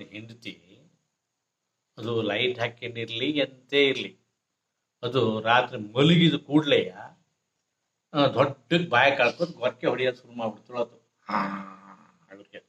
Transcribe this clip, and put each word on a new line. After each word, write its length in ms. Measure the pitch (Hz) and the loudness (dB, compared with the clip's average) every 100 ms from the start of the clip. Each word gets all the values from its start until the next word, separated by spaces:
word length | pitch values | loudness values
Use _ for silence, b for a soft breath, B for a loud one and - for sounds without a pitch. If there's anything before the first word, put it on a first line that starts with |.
| 101 | -4
ಹೆಂಡತಿ, 680 | 107 113 113 104 - 87 113 160 _ _ _ _ _ _ _ _ _ _ - | -16 -18 -16 -18 -18 _ -20 _ _ _ _ _ _ _ _ _ _ _ -12
ಅದು 240 | 113 113 | -6 -4
ಲೈಟ್ 380 | 104 104 127 123 | -2 -2 -2 -2
ಹಾಕೊಂಡಿರ್ಲಿ, 680 | 120 - 120 117 113 117 143 | -6 -6 -12 -10 -10 -6 -4
ಎಂತೇ 580 | 147 131 - - 139 139 | -2 -4 -6 -2 2 2
ಇರ್ಲಿ, 320 | 123 95 - _ _ _ _ _ _ _ _ | 0 -8 -14 _ _ _ _ _ _ _ _
ಅದು 380 | 123 131 110 110 | -2 0 0 0
ರಾತ್ರಿ 360 | 110 123 127 123 | 2 2 2 -8
ಮಲಗಿದ 560 | 104 120 156 175 165 | -6 2 4 6 4
ಕೂಡ್ಲೆಯ, 600 | 143 - 151 147 117 92 98 131 _ _ _ _ _ _ _ _ _ _ | 2 0 0 4 2 2 -10 -18 _ _ _ _ _ _ _ _ _ _
ಆ, 140 | 151 139 | 0 2
ದೊಡ್ಡ 640 | - 139 - - 170 170 | 4 0 0 0 0 2
ಬಾಯ 260 | 120 139 - | 4 4 4
ಕಳ್ಕೊಂಡ್ 360 | 117 - 170 | 0 0 -8
ಗೊರಕೆ 360 | 135 123 - 156 | -2 -4 -2 -4
ಹೊಡಿಯೋದ್ 300 | 123 131 123 | 0 -2 -4
ಶುರು 160 | 120 | -14
ಮಾಡ್ಬಿಡ್ತು 400 | 120 110 101 - | -6 -6 -8 -12
ಅದು. 480 | 123 117 - _ _ 101 | -6 -6 -8 _ _ -6
ಹಾ, 120 | 101 98 98 98 95 98 95 _ _ _ | -4 -4 -8 -12 -18 -20 -20 _ _ _
ಅದ್ಕೆ. 320 | 98 98 92 | -20 -20 -20